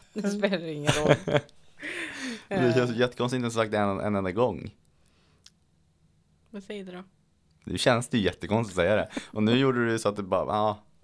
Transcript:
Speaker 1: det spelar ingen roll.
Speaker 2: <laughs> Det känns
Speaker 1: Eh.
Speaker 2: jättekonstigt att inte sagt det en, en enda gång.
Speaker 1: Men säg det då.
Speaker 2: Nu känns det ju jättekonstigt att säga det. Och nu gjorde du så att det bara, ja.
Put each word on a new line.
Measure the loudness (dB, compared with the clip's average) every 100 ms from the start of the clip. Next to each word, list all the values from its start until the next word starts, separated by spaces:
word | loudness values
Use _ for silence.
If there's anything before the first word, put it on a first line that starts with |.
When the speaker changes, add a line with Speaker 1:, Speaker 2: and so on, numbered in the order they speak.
| -12
Speaker 1:
det | -6 -4
spelar | -2 -2 -2 -6
ingen | -2 0
roll. | 2 4 2 2
Speaker 2:
<laughs> | -2 -2 -12 -20 -14 -10 -8 -10 -10 -10 -10 -6
Det | 0 2
känns | 4 2
Speaker 1:
Eh. | 2
Speaker 2:
jättekonstigt | 0 0 -2 -2
att |
inte | -2
sagt | 0 0
det | 2
en, | 2 0
en | 0 0
enda | 0
gång. | 0 0 0 -10 -16 _ _ _ _ _ _ -20 _ _ _ _ _ _ _ _ _ _
Speaker 1:
Men | -18
säg | -12 -14
det | -12
då. | -16 -18 _ _ _ _ _
Speaker 2:
Nu | -8 0
känns | 2 2 2
det | 2
ju |
jättekonstigt | 2 -2 0 0 0 0
att |
säga | 2 2
det. | 0 -6 -8
Och | 0
nu | 2 4
gjorde | 4 2 0
du | 2
så | 0
att | -2
det |
bara, | 0 0 2 0
ja. | 0 -2 -10 _